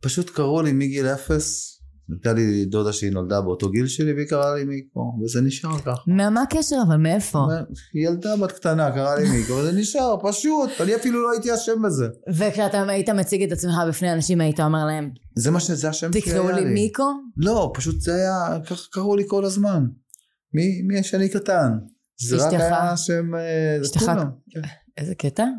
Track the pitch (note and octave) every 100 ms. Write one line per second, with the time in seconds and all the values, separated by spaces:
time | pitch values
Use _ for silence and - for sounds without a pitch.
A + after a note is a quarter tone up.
0 | C3+ D3 F3 - C#3 D#3 D#3 C3+ C#3 C#3
1 | C3 C3+ - D#3 D3+ - - - - -
2 | - E2+ A#2 A2+ A2 G#2 G2 G#2+ G#2 G#2
3 | G2+ F#2+ F2+ G2+ F#2 F2+ G2+ G2+ C3 B2+
4 | D#3 C#3+ D3 D3 C#3+ D3 C#3 C#3 C3+ -
5 | A#2+ A#2+ A2 B2 C3+ C3+ E3 D#3 C#3 B2
6 | - F#3 G3+ A3 C#4 D#4 D4+ C#4 G#3 D#3
7 | D#3+ F#3+ G3+ D#3 C#3 D#3+ D#3 - - D#3
8 | D#3+ F3 G#3 G#3 F#3+ F#3 E3+ D#3+ D3 C3
9 | C#3 C#3+ D3+ B2+ A2 B2+ D3+ F#3 G#3 D4
10 | B3+ G3+ G3 G3+ D4+ D#4 C4+ - E3+ A3+
11 | B3 A#3+ A#3+ A3+ A#3 A3+ A3+ A3+ G#3+ D3
12 | A#2 A2+ - E3 G#3 G3 G3+ G3+ G3 G3
13 | G3 G3+ F#3 G3 F#3+ E3 F3 E3+ E3+ D#3
14 | F3+ E3 D3+ F3+ D#3 D#3 D#3 D#3 D3+ D#3
15 | D3 B2 - - A#2+ E3+ E3+ D#3 D#3 D#3
16 | E3 G3 G#3 F3 F#3 F#3 F#3+ G3+ G#3+ -
17 | C#4 C#4 C4+ G#3+ E3+ A3 D#3 - C3+ D#3+
18 | - E3+ F#3+ F#3+ E3+ E3 D#3+ F3 - F#3+
19 | G3+ G3+ G3+ G3 G3 F#3+ G3+ F3+ B2 -
20 | _ - _ _ _ D3+ F3+ F#3 F#3 G3
21 | F#3+ F#3+ G3 G3+ G3 F3+ C3+ A2 - _
22 | _ _ A#2+ B2 D3+ F3 E3+ E3+ F3 F3
23 | - E3+ E3+ E3+ E3 D#3+ D#3+ D3+ C#3+ E3
24 | A3+ F3+ D3 C3 _ E3 D3+ - _ -
25 | D3+ F#3 C#3+ C#3 A#3